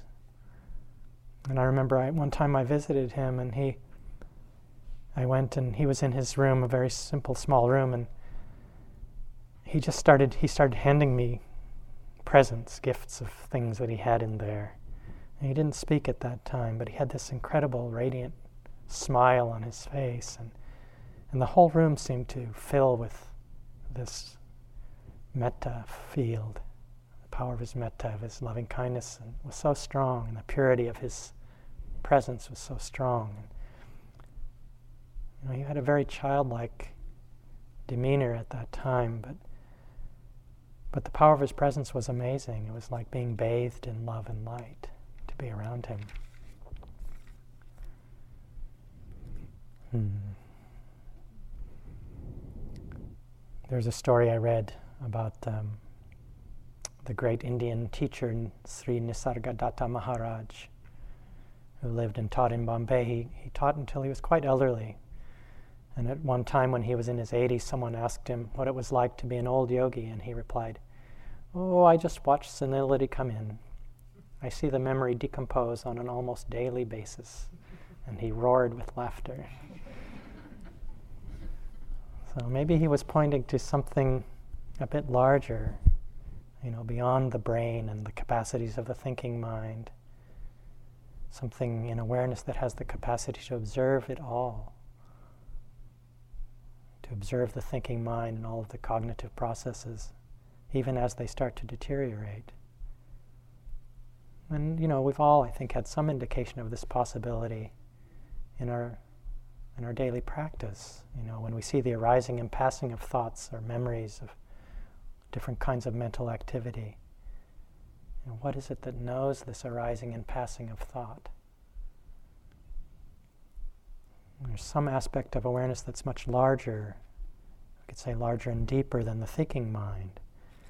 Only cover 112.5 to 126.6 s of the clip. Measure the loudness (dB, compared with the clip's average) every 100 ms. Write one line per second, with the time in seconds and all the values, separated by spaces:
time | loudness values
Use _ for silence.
112.5 | 2 2 2 -6 -6 -2 -2 -2 -6 -10
113.5 | -8 -4 -2 -2 -2 -6 -10 -14 -16 -18
114.5 | -18 -14 -12 -12 -14 -16 -16 -10 -8 -6
115.5 | -2 0 0 0 -2 -2 -4 -4 -4 -4
116.5 | -4 -4 -6 -8 -12 -20 -18 -14 -14 -14
117.5 | -20 -20 -20 -20 -20 -8 -8 -6 -4 -4
118.5 | -4 -6 -8 -6 -6 -4 0 0 -2 -6
119.5 | -8 -6 -4 -2 -2 -4 -8 -4 -4 -4
120.5 | -6 -10 -8 -8 -8 -8 -10 -12 -14 -16
121.5 | -20 -16 -10 -10 -10 -18 -18 -18 -20 -20
122.5 | -20 -8 -6 -6 -12 -20 -20 -20 -20 -18
123.5 | -8 -8 -8 -16 -18 -18 -20 -20 -12 -8
124.5 | -6 -2 0 2 2 0 -2 -2 0 2
125.5 | 2 0 -2 -6 -6 -6 -6 0 6 6
126.5 | 6